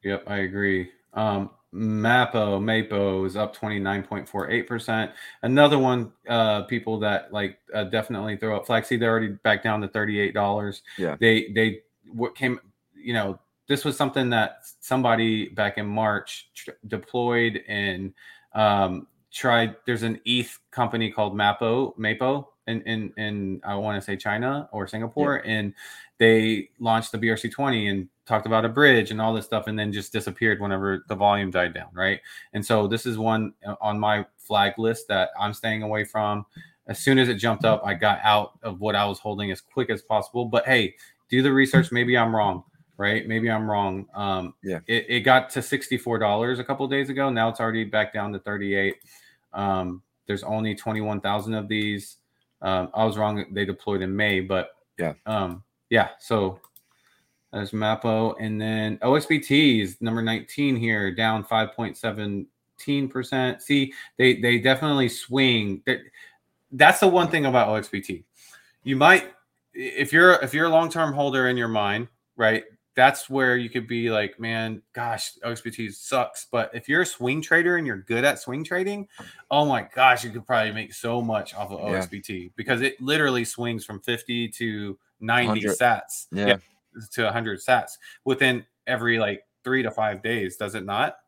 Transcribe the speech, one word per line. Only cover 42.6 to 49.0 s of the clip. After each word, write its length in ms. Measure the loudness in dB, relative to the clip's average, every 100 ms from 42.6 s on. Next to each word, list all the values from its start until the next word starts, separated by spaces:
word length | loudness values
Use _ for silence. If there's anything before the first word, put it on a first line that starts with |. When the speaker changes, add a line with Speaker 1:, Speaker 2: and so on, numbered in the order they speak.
| -8 _ _ _
Speaker 1:
right? 320 | 0 0 0
Maybe 220 | -2 0
I'm 200 | 0 0
wrong. 380 | 0 0 -2 -8
Um, 400 | -8 -4 -4 -4 -10
Speaker 2:
Yeah. 160 | -8 -8 -2
Speaker 1:
it, 200 | -2 0
it 100 | 0
got 280 | 6 4 4
to 100 | -8
sixty-four 580 | -4 -4 -2 -6 -2 0
dollars 400 | 2 2 0 -4
a 40 |
couple 220 | -4 -4 -2
of 60 |
days 180 | -2 -2
ago. 200 | -2 -2
Now 180 | 2 0
it's 100 | 0
already 240 | -2 -2
back 300 | -2 0 -2
down 180 | -4 -6
to 60 | -8
thirty-eight. 580 | -6 -6 -2 0 0 -4